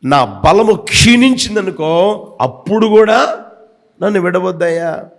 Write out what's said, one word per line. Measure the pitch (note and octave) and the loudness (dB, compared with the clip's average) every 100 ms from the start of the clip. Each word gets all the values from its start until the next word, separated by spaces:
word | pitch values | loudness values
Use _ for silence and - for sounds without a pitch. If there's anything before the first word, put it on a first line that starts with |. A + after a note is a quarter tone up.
నా | B2+ C#3+ | 0 0
బలము | B2 G2+ - F#3 A3 | 0 -2 0 2 2
క్షీణించిందనుకో, | G#3+ - - A3 A#3+ C4 B3+ - G#3+ F#3+ C3+ D#3 E3 F#3+ G#3 - - | 0 0 2 4 4 4 0 -4 -4 -6 -6 -2 0 0 -2 -10 -6
అప్పుడు | B2+ - - G#3+ A3 | -6 -6 -4 0 2
కూడా | G#3+ A3 A3+ C#4+ - - - - _ _ _ | 4 4 2 0 -4 -12 -20 -20 _ _ _
నన్ను | F#3+ G#3 | -4 -2
విడవద్దయ్యా. | F3+ F3+ F#3 E3+ F3 E3 E3 D#3+ - | -2 -2 -4 -4 -4 -4 -6 -8 -14